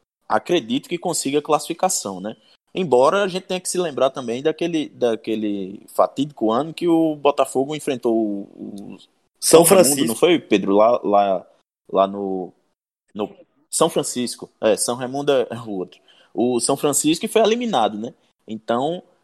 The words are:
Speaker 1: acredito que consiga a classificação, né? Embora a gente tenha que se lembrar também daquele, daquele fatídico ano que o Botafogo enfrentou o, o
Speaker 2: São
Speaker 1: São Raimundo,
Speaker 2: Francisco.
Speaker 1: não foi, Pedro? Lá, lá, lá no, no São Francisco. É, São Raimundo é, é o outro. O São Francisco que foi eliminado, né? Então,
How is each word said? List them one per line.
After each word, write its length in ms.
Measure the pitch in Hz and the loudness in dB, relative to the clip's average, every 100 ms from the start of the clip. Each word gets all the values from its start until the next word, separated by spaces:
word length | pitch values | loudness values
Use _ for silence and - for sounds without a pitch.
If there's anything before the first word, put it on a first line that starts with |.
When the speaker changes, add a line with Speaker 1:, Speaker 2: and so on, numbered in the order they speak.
| _ _ - | _ _ -4
Speaker 1:
acredito 640 | 107 - 175 113 170 - | -2 0 -2 0 -4 -4
que 80 | 175 | -8
consiga 420 | 185 156 139 147 | -6 -4 -2 -2
a 20 | |
classificação, 760 | 147 151 - - 185 - - 92 | 0 -2 -2 -4 -2 -2 -6 -8
né? 160 | 101 123 _ _ _ | -10 -12 _ _ _
Embora 500 | - 180 123 135 190 | -6 2 4 4 4
a 40 | 202 | 0
gente 180 | 180 - | -4 -6
tenha 140 | 185 | -6
que 100 | - | -4
se 80 | 180 | -4
lembrar 320 | 180 127 131 | -4 0 -2
também 340 | 139 123 120 | -2 -6 -2
daquele, 460 | 151 156 175 165 143 | -2 -2 -2 -4 -6
daquele 960 | 127 123 110 - 110 107 101 92 101 - | -2 -2 -2 -4 -4 -2 -4 -8 -12 -8
fatídico 640 | - 92 - 147 147 110 | 0 0 0 -6 -2 0
ano 220 | 113 156 | 0 -2
que 140 | 156 175 | -4 0
o 280 | 165 160 151 | 2 2 2
Botafogo 600 | 143 143 135 131 135 151 | 0 2 0 -2 -2 -4
enfrentou 400 | - 131 123 113 | -6 -2 0 0
o, 800 | 110 101 101 50 104 104 98 98 | 0 -4 -10 -14 -14 -14 -16 -20
o 20 | - _ _ _ | -20 _ _ _
Speaker 2:
São 240 | - 160 | 6 6
Speaker 1:
São 0 | |
Raimundo, 40 | 165 | 8
Speaker 2:
Francisco. 400 | 190 165 143 123 | 6 6 2 0
Speaker 1:
não 80 | 110 | 2
foi, 240 | 160 160 | 2 2
Pedro? 340 | - 104 95 | 2 0 2
Lá, 260 | 101 110 120 | 4 4 4
lá, 440 | 92 101 101 92 - _ _ _ - | 2 2 2 0 -4 _ _ _ -4
lá 180 | 95 98 | 0 0
no, 440 | 101 98 95 87 - _ _ _ _ _ | 0 -6 -6 -8 -14 _ _ _ _ _
no 200 | - 104 - _ _ _ | -8 -8 -10 _ _ _
São 200 | - 165 | 0 0
Francisco. 600 | 175 147 - 120 - - _ | 0 -4 -4 -6 -8 -16 _
É, 160 | 110 98 | 0 2
São 200 | - 120 | 0 -6
Raimundo 360 | 127 135 143 | -6 -4 0
é, 160 | 139 117 | 0 0
é 100 | 117 | -6
o 120 | 117 | -10
outro. 300 | 98 90 - _ _ _ | -8 -8 -12 _ _ _
O 260 | - 120 123 | -2 0 0
São 160 | 117 135 | 0 0
Francisco 460 | 151 139 151 160 | 0 0 0 -2
que 100 | 220 | 0
foi 100 | 220 | 0
eliminado, 560 | 214 240 240 156 104 107 | 2 0 -2 0 0 -2
né? 160 | 117 - _ _ - | -10 -14 _ _ -14
Então, 560 | 110 - 117 139 180 - _ | -10 -4 -2 -2 -6 -10 _